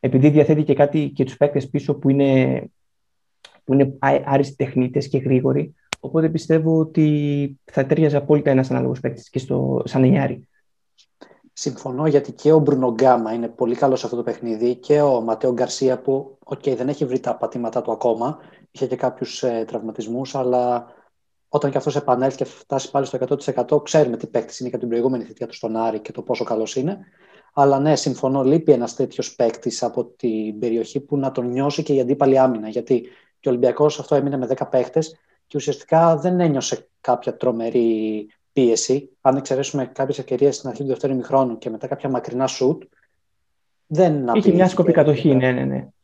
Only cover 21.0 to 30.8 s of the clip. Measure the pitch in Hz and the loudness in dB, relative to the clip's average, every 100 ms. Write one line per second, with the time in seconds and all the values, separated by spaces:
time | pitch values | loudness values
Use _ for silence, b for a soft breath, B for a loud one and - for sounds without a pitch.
21 | b _ _ _ _ 147 143 135 151 143 | b _ _ _ _ -2 0 -2 -2 -4
22 | - 123 135 - 131 - _ 139 - 143 | 0 0 0 -2 -8 -10 _ -6 -4 -4
23 | 135 127 127 143 - 131 123 147 - 160 | -4 -6 -4 -4 -2 -4 0 0 2 2
24 | 131 113 - 120 110 - 127 123 120 117 | 2 0 -4 -4 -6 -10 -8 -6 -4 0
25 | 123 127 113 110 117 - 113 113 113 110 | 0 -2 -8 -12 -12 -8 -6 -2 -2 -4
26 | - - - 123 117 110 110 - 147 196 | -10 -16 -6 -6 -4 -4 -4 -4 -4 -6
27 | b b b b b - 143 135 147 143 | b b b b b 2 2 4 2 2
28 | - 123 131 135 131 165 160 131 117 - | 0 -2 -2 0 2 2 4 2 2 -4
29 | 127 - - - 117 110 123 - 117 123 | -4 -4 -10 0 0 0 -6 -4 -4 -4
30 | 113 _ 120 110 107 107 120 113 | -8 _ -4 -2 -6 -6 -4 -2